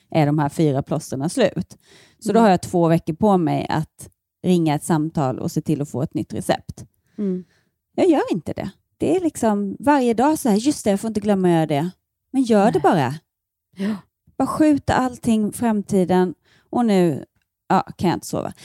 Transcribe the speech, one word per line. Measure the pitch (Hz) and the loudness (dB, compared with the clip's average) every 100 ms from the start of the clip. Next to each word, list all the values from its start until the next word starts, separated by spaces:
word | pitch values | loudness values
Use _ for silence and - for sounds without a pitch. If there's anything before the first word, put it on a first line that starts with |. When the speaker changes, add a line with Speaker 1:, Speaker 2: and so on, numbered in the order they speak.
| _ | _
Speaker 1:
är | - 143 | 0 2
de | 151 | 0
här | 147 | -2
fyra | - 156 135 | 0 0 0
plåsterna | - 156 - 127 151 | -2 -6 -6 -8 -6
slut. | - 214 - - - _ - _ _ | 0 0 0 -10 -16 _ -20 _ _
Så | - | 0
då | 220 | 4
Speaker 2:
Mm. | |
Speaker 1:
har | 226 | 4
jag | 175 | 4
två | - 175 165 | 0 0 2
veckor | 165 - | 2 0
på | 156 - 180 | 0 2 2
mig | 156 143 - | 2 -2 -2
att | - 156 - - _ _ _ 180 | -4 -6 -12 -20 _ _ _ 0
ringa | 180 160 | 2 2
ett | 147 | -2
samtal | - 165 156 165 135 110 | 0 -2 0 -2 -2 -2
och | - | -6
se | - | -4
till | - 143 | -2 -4
att | 147 | -4
få | 123 | -6
ett | 135 | -6
nytt | - - | -6 -8
recept. | 208 - - - - - _ _ - | -6 -4 -4 -6 -18 -20 _ _ -8
Speaker 2:
Mm. | 202 185 180 _ _ _ _ | -6 -6 -10 _ _ _ _
Speaker 1:
Jag | - 359 | 0 2
gör | 294 480 | 2 0
inte | 214 - | -4 -6
det. | - 196 - _ _ | -10 -10 -12 _ _
Det | 233 349 | -2 0
är | |
liksom | 339 - 226 202 202 190 | -2 -2 -2 -2 -4 -2
varje | 247 285 247 | 2 2 2
dag | 226 269 311 | 2 0 0
så | 247 | 0
här, | 202 | 0
just | 254 294 | 0 -2
det, | 220 | -2
jag | 196 | -2
får | 226 | -2
inte | 208 | -4
glömma | 208 196 180 | 0 2 2
att | |
göra | 165 156 | 2 2
det. | 143 175 - _ _ _ | -2 -4 -8 _ _ _
Men | 262 | -2
gör | 240 214 208 | 2 4 4
det | 311 | 4
Speaker 2:
Nej. | 381 | 2
Speaker 1:
bara. | 190 127 156 - _ _ _ _ - | 2 0 -4 -14 _ _ _ _ -8
Speaker 2:
Ja. | 202 208 - _ _ - | -6 -6 -10 _ _ -6
Speaker 1:
Bara | 269 | -4
skjuta | - 311 277 - | 2 2 2 0
allting | - 254 247 240 220 208 | 0 0 -2 0 0 0
framtiden. | - 233 214 190 190 180 185 185 - _ _ _ | -2 -2 -2 0 0 2 2 2 -2 _ _ _
Och | 247 233 | -2 2
nu, | 196 175 139 - _ _ _ - | 2 2 0 -8 _ _ _ -2
ja, | 185 - - | 0 0 -2
kan | 175 | -2
jag | - | -2
inte | - | -4
sova. | - - - | -6 -6 -10